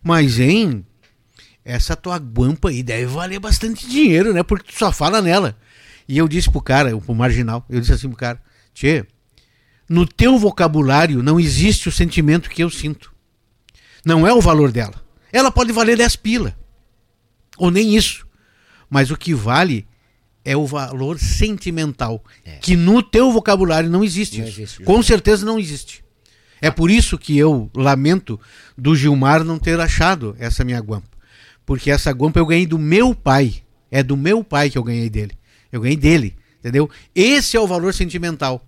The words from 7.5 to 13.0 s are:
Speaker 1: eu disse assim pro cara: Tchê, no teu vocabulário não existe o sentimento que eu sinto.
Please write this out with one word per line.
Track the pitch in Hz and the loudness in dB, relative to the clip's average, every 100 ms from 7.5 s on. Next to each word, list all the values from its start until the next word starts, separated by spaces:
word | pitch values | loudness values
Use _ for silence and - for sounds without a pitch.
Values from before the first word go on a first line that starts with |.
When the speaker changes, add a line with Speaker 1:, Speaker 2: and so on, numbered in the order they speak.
| 117 - | -6 -6
Speaker 1:
eu | 123 | -2
disse | 117 | 2
assim | 113 135 | 0 0
pro | 120 | -8
cara: | 123 117 _ _ _ | -10 -10 _ _ _
Tchê, | - 135 156 - _ _ _ _ _ _ _ _ | -4 0 0 -4 _ _ _ _ _ _ _ _
no | 170 175 | 0 0
teu | - 233 262 | 2 4 4
vocabulário | 208 185 170 156 135 143 165 135 | 2 2 0 2 2 2 2 0
não | 127 165 | 2 2
existe | 160 131 190 202 - | 2 2 2 0 -2
o | |
sentimento | - 170 170 147 165 - | -2 0 0 2 2 -2
que | - | -6
eu | 170 | -6
sinto. | - 151 151 | -4 -10 -10